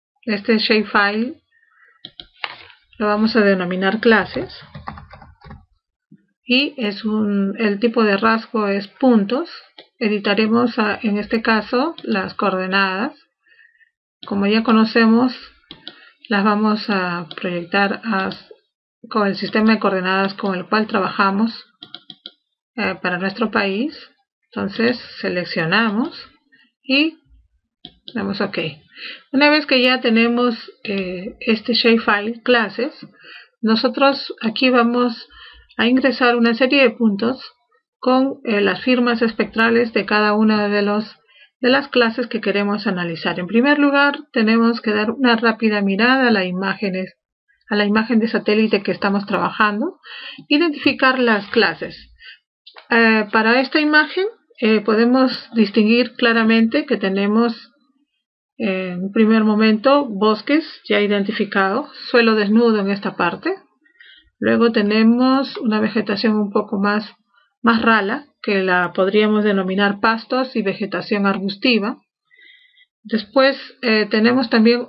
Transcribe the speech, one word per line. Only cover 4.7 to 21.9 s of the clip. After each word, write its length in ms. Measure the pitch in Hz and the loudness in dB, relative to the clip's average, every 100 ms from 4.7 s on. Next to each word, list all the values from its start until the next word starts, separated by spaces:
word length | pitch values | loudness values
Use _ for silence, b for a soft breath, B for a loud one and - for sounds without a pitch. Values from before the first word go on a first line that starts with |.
| - - - - - - _ - - _ _ _ _ _ _ _ _ | -18 -16 -16 -18 -20 -20 _ -20 -20 _ _ _ _ _ _ _ _
Y 320 | - 254 294 - | -2 0 0 -4
es 260 | 208 202 | -6 -6
un, 520 | 220 214 208 202 196 196 | -4 -2 0 0 -2 -2
el 220 | 220 202 | -4 0
tipo 240 | 233 226 | -2 0
de 140 | 214 196 | 0 2
rasgo 500 | 220 226 - 233 208 | 0 -2 -2 -4 -2
es 200 | 196 196 | -4 -6
puntos. 600 | _ 262 233 202 247 339 - - - - _ | _ 4 4 2 -2 -6 -12 -20 -20 -20 _
Editaremos 800 | 220 208 208 202 214 233 240 233 | -4 -2 0 0 2 2 0 0
a, 220 | 214 196 | -4 -2
en 160 | 220 202 | -2 -4
este 240 | 208 226 | -2 -4
caso, 540 | 226 220 208 247 302 330 | 0 -2 0 -2 -2 -4
las 320 | - 214 185 - | -4 -4 -4 -4
coordenadas. 840 | 208 185 185 190 196 185 269 - _ _ b b b b b _ _ _ - | -2 -2 -2 -2 -2 -2 -6 -8 _ _ b b b b b _ _ _ -8
Como 180 | 202 202 | -4 0
ya 160 | 220 | 0
conocemos, 760 | 226 220 220 240 226 226 254 - - _ _ B 906 B B B - | 2 4 4 4 4 4 2 -2 -12 _ _ B -20 B B B -4
las 140 | 208 | 0
vamos 440 | 208 208 214 214 - | 2 2 0 -2 -2
a 380 | 196 180 175 165 - | -4 -4 -6 -10 -10
proyectar 640 | 185 175 175 196 196 208 | -8 -6 -4 -2 -2 -2
a, 260 | 226 196 190 196 - - _ _ _ _ - | -6 -4 -4 -8 -16 -20 _ _ _ _ -8
con 160 | 220 202 | -2 0
el 100 | 190 | -2
sistema 360 | 196 220 220 | -4 0 2
de 80 | 220 | 2
coordenadas 560 | 208 190 185 190 196 196 | 0 -2 -2 0 -2 -4
con 180 | 202 | -4
el 140 | 180 175 | -4 -2
cual 180 | 214 220 | -2 -2
trabajamos, 800 | 214 180 - 196 196 226 - - _ - | -2 -2 0 0 2 -2 -4 -16 _ -20